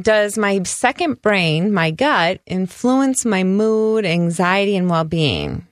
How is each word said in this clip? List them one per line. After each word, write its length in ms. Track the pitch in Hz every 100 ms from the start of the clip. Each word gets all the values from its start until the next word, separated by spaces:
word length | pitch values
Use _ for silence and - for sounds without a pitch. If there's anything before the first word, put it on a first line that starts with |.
does 360 | 196 214 208 214
my 240 | 202 196
second 580 | 180 - 254 277 339 240
brain, 520 | 214 196 165 156 208
my 180 | 196 160
gut, 500 | 160 285 226 170 190 -
influence 800 | 185 185 - 247 262 269 262 233
my 180 | 190
mood, 600 | 185 196 220 220 220 220 185
anxiety, 720 | 175 170 170 180 196 202 196
and 140 | 180
well-being? 760 | 165 160 165 147 80 71 - -